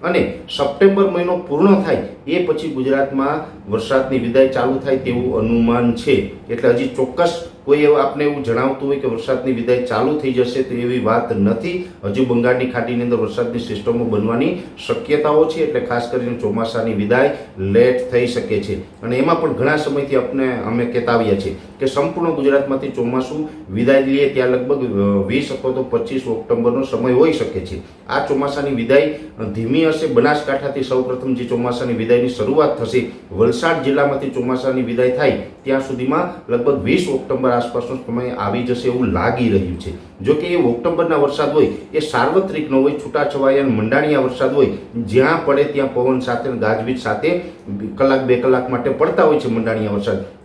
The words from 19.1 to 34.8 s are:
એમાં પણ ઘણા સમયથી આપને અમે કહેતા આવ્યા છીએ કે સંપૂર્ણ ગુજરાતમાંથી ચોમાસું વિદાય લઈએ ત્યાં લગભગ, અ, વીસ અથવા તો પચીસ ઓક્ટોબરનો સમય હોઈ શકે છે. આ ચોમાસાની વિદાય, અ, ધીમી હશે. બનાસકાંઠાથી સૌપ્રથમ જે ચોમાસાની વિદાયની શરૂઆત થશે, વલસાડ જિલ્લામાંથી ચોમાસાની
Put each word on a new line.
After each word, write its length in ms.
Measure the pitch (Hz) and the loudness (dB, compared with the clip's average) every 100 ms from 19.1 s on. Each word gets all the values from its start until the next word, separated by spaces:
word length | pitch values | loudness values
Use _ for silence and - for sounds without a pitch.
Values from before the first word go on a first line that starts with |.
| 127 | 0
એમાં 240 | 139 165 | 2 2
પણ 120 | 160 | 0
ઘણા 240 | 123 139 151 | 0 0 0
સમયથી 400 | 151 139 135 135 | 0 -2 0 0
આપને 420 | - 135 131 117 98 | 0 -2 -2 -2 -4
અમે 180 | 120 | -2
કહેતા 280 | 120 120 117 | -2 -2 0
આવ્યા 220 | 117 107 | 0 2
છીએ 200 | 98 98 95 - - | 0 -2 -8 -14 -4
કે 60 | 131 | -2
સંપૂર્ણ 440 | 139 143 170 170 | 0 -2 0 -2
ગુજરાતમાંથી 580 | 143 135 139 139 135 135 | 2 2 2 2 -4 -4
ચોમાસું 600 | 123 120 127 131 151 151 - - | -4 -2 -2 -4 -6 -8 -10 -8
વિદાય 260 | 98 120 135 | -2 4 4
લઈએ 280 | 135 139 139 | 4 2 2
ત્યાં 200 | 131 123 | 2 0
લગભગ, 500 | 127 127 139 123 98 | 0 0 -2 -2 0
અ, 260 | 101 101 98 | 2 0 0
વીસ 260 | 135 - | -2 -2
અથવા 200 | 131 131 | -4 -4
તો 100 | 127 | -2
પચીસ 440 | 123 117 117 135 123 | -2 -2 -2 -4 -4
ઓક્ટોબરનો 580 | 110 - 117 117 135 | -6 -2 0 2 0
સમય 280 | 135 113 127 | -2 -2 2
હોઈ 200 | 127 160 | 4 4
શકે 280 | - 98 - | 2 -2 -4
છે. 200 | - - - - - | -8 -12 -14 -20 -6
આ 180 | 143 143 | -4 0
ચોમાસાની 440 | 135 143 143 139 | -2 0 -2 -2
વિદાય, 440 | 127 113 139 151 151 - - | -2 4 4 4 -4 -12 -10
અ, 40 | |
ધીમી 420 | 107 104 113 151 | -6 -4 0 2
હશે. 220 | 160 156 160 | 2 2 2
બનાસકાંઠાથી 760 | 127 147 151 143 139 139 139 | 2 4 2 -2 -4 -4 -6
સૌપ્રથમ 520 | 123 131 127 127 135 | -2 0 0 -4 -2
જે 100 | 120 | -4
ચોમાસાની 480 | 117 120 120 120 120 | -2 -2 -2 -2 -2
વિદાયની 360 | 110 113 120 127 | -2 2 4 2
શરૂઆત 540 | - 101 156 147 - | -2 0 2 2 0
થશે, 280 | 113 127 - - - | -2 -2 -2 -10 -12
વલસાડ 500 | 95 120 - 165 165 | 0 2 2 0 0
જિલ્લામાંથી 480 | 135 139 139 135 135 | 0 2 2 0 -4
ચોમાસાની 520 | 123 123 127 135 131 | -4 -2 -2 -2 -2